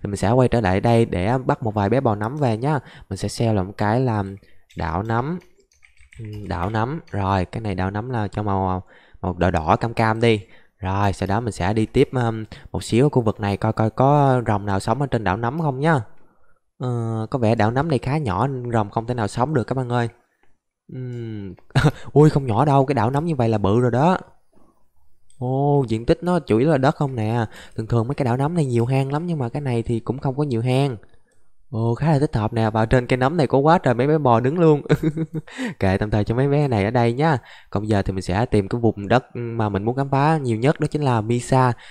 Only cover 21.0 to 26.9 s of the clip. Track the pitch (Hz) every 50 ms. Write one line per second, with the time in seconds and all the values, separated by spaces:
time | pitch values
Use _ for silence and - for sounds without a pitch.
21 | 127 123 120 120 117 113 110 104 98 95 92 - - - - 131 - 156 - -
22 | - 131 - 139 151 156 - 147 135 123 101 110 147 151 139 139 131 139 139 117
23 | 104 123 139 143 165 175 160 127 120 113 110 104 98 92 104 120 127 123 117 123
24 | 147 175 190 - - - - _ _ _ _ - - - _ _ - _ _ -
25 | - - - _ - - - - 123 127 131 135 143 147 143 143 131 110 113 110
26 | 120 156 165 - 175 175 180 170 - - 107 113 131 165 156 131 127 147